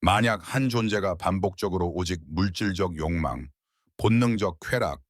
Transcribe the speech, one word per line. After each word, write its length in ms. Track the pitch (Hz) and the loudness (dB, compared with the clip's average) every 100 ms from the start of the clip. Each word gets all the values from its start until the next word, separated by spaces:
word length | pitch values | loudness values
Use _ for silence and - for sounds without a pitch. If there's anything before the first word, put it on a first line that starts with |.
만약 400 | 92 101 117 107 | 4 4 4 0
한 260 | - 135 131 | -2 -2 0
존재가 480 | 117 110 104 98 87 | 2 2 0 0 -2
반복적으로 720 | 92 95 98 92 104 90 87 | 0 0 0 -2 -2 0 -2
오직 260 | 85 90 90 78 | -2 -4 -4 -4
물질적 680 | 78 95 87 104 90 95 80 | -2 -2 0 -2 0 -2 -2
욕망, 520 | 76 85 76 64 65 _ _ _ _ _ | -2 0 -2 -4 -10 _ _ _ _ _
본능적 640 | 104 113 120 113 98 85 | 2 4 4 2 -2 -4
쾌락 400 | - 123 101 73 _ | -4 -2 -2 -4 _